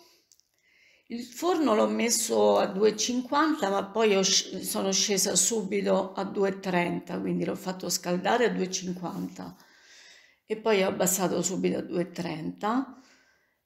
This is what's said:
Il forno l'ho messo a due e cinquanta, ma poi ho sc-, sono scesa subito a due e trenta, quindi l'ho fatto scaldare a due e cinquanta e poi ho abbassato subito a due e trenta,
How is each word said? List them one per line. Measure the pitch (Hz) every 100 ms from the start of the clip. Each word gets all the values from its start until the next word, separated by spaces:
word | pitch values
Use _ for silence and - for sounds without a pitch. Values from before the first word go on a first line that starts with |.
| - _ _ _ _ _ _ _ _ _ _
Il | 240
forno | 247 - 339 349 269 214
l'ho | 214
messo | 214 226 226 - 226 208 202
a | 196
due | 190 214
e | 214
cinquanta, | - 247 247 285 311 - 196
ma | 196
poi | 196 220 220 196
ho |
sc-, | 190 - - 185
sono | 185 214 196
scesa | 190 - 196 190 185
subito | - 226 190 202 196 190 190
a | -
due | 196 202 196
e | 190
trenta, | 190 175 175 175 - 190
quindi | 190 175
l'ho | 175
fatto | 185 185 185 175
scaldare | - 180 180 196 240 220
a |
due | 180
e | 185
cinquanta | - 180 180 170 - - - 180 - - _ _ - - - _ _ -
e | 214
poi | 226 202
ho | 190
abbassato | 214 180 - 180 190
subito | 170 180 180 151
a |
due | - 180
e | 180
trenta, | - 175 156 170 180 208 247 269 - _ _ _ _ _ _